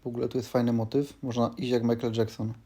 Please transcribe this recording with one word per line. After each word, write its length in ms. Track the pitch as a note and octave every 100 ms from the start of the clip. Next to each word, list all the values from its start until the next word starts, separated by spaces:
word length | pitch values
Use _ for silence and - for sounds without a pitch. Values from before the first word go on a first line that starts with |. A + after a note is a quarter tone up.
W 40 | B2+
ogóle 200 | A#2+ A#2+
tu 100 | B2+
jest 120 | A2+
fajny 240 | B2+ A#2+
motyw. 500 | A#2 A2+ C#3 C#3+ -
Można 280 | C3+ A#2 A#2 -
iść 140 | B2
jak 120 | B2
Michael 300 | A#2 A#2 A#2
Jackson 400 | A2+ A2 - A2 A2+